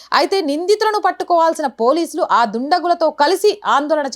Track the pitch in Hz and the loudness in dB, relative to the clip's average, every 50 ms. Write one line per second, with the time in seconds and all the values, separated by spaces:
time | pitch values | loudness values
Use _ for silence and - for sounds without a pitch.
0 | - - - 254 320 294 392 392 349 277 285 302 359 359 415 415 440 440 415 415 | -8 -2 0 0 0 2 0 -2 -2 -2 -4 -2 0 0 0 0 0 0 0 0
1 | 415 370 359 - 339 - 349 330 330 330 320 320 302 262 - - 226 240 302 339 | 0 -2 -2 -2 -2 0 2 2 2 2 0 -2 -4 -6 -4 -2 0 0 2 0
2 | 330 - - 302 - - 180 220 240 220 196 233 262 294 359 359 302 349 339 339 | -2 -4 -4 -4 -2 2 2 2 2 0 -2 -4 -2 -2 -2 0 0 0 0 2
3 | 330 302 302 - 294 302 381 - - 415 - - - 196 233 277 294 294 311 302 | 0 0 0 2 0 0 2 2 2 0 0 0 0 0 0 0 2 0 -2 -2
4 | 285 269 - | -2 -4 -6